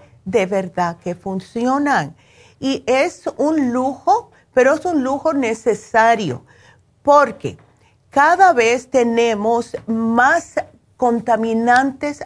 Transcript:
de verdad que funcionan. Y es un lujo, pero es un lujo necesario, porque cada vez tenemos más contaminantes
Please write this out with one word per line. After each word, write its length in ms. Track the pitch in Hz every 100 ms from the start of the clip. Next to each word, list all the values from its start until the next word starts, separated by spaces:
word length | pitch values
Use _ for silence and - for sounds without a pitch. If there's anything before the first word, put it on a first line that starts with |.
| - _
de 220 | - 220 185
verdad 500 | 196 190 170 175 170
que 160 | -
funcionan. 1000 | 175 202 190 190 233 247 269 294 240 143 - _ _ _ -
Y 240 | 262 269 -
es 360 | 262 330 - - -
un 360 | 294 320 254
lujo, 580 | 247 262 269 - 427 453 _ _
pero 220 | - 254
es 100 | 311
un 200 | 359 320
lujo 280 | 254 277 320
necesario, 1120 | 285 247 220 - 208 - 226 226 226 185 123 - _ _ _ _ _
porque 560 | - 285 277 208 - - _ _ _ _ _
cada 420 | - 294 359 381
vez 380 | 269 226 247 254
tenemos 840 | 262 233 233 233 214 214 233 233 - -
más 680 | 226 226 233 254 330 - - - _ _ -
contaminantes 1300 | 247 233 - 220 226 226 233 247 269 269 294 294